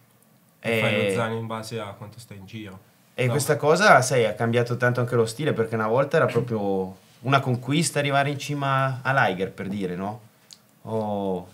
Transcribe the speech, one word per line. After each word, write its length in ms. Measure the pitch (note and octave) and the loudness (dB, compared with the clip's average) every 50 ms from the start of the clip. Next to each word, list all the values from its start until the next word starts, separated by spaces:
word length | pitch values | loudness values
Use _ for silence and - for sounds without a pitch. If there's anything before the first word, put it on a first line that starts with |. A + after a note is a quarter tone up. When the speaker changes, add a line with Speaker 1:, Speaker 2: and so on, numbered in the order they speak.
| _ _ _ _ _ _ _ _ _ _ _ _ | _ _ _ _ _ _ _ _ _ _ _ _
Speaker 1:
E 200 | - A2+ A#2 A2+ | -4 -2 0 0
fai 140 | G#2+ A2 G#2 | 2 2 2
lo 60 | G#2 | 2
Speaker 2:
E 100 | G#2 G2+ F#2+ | 0 0 0
Speaker 1:
zaino 220 | A#2 A2+ A2 A2+ A2+ | 0 -2 -2 -4 -6
in 80 | A2+ | -6
base 320 | A2 A2 A2 A2 A2 A#2 A2 | -6 -8 -8 -8 -8 -8 -8
a 60 | G#2 | -8
quanto 320 | G2+ G2 - G#2+ G2+ - - | -10 -12 -14 -16 -18 -18 -18
stai 200 | - - G#2 G2+ | -20 -18 -18 -18
in 80 | F#2+ | -16
giro. 340 | F#2+ A2 A2 G#2 F#2+ F#2 F#2 - _ _ _ _ _ _ | -14 -14 -14 -14 -14 -16 -18 -20 _ _ _ _ _ _
Speaker 2:
e 120 | - B2+ | -2 0
Speaker 1:
No. 40 | A#2+ | 0
Speaker 2:
questa 260 | A#2 A#2+ - - D3 | 0 0 0 0 0
cosa, 440 | - D3 D3 E3 F3 G#3 G#3 E3 C3 | 2 4 4 4 6 8 8 8 8
sai, 220 | B2 - C#3+ B2 A2+ | 6 4 2 2 2
ha 100 | G#2+ - | 2 0
cambiato 420 | - A#2 A#2 A#2 A#2+ A#2 - B2 | 0 0 2 2 2 2 0 0
tanto 240 | A#2 B2 B2 A#2+ B2+ | 0 0 2 2 0
anche 140 | A#2+ A#2 B2+ | 0 2 2
lo 100 | A#2 A2+ | 2 2
stile, 260 | A2+ - - D#3 C#3 | 0 -2 -2 -2 0
perché 220 | A2 A2+ A2+ A2 A#2 | 0 0 -2 -2 -2
una 100 | A2 G#2+ | -2 0
volta 300 | A2 A2+ C3 C#3 - - | 2 2 2 2 2 2
era 100 | D#3 C3 | 2 2
proprio 720 | - - D#3 C3 B2 A2+ G#2+ G2+ G2 F#2+ F#2+ F#2 F#2 F#2+ - - _ _ _ | 2 2 0 -2 0 -2 -2 0 0 0 -2 -2 -6 -8 -14 -20 _ _ _
una 200 | A2 B2+ C#3+ C3+ | -2 0 0 2
conquista 580 | C3+ C3 B2 A#2+ - B2+ C#3+ E3+ D#3+ - - D3 | 2 0 -2 -2 -2 -2 0 0 0 0 0 -2
arrivare 280 | C#3 C#3+ C#3 C#3 C#3 C#3+ | 0 2 2 2 0 0
in 80 | C#3+ C3 | -2 -6
cima 640 | - - D3 C#3+ C#3 C3+ C3+ C3+ C3+ C3+ B2+ B2 | -6 -6 -4 -2 -2 0 0 0 0 0 -2 -4
all'Eiger, 500 | - B2+ C3+ C3+ A#2+ G2+ F#2 F2+ F#2+ F#2 | -2 0 2 2 2 2 2 0 -4 -4
per 160 | - - F#2+ F#2 | -6 -8 -8 -6
dire, 260 | G2+ G#2 G2 F2 F2 | -4 -4 -4 -4 -4
no? 260 | F#2 F#2+ G#2 A2 A#2 - - _ _ _ - - - _ _ _ _ | -6 -6 -8 -8 -10 -16 -20 _ _ _ -20 -20 -20 _ _ _ _
O 640 | - - A2+ A2 G#2+ G#2+ G#2 G2+ G2 F#2+ F#2+ F2+ F#2 F#2+ | -10 -6 -4 -4 -2 -2 -2 -2 -2 -2 -4 -4 -6 -10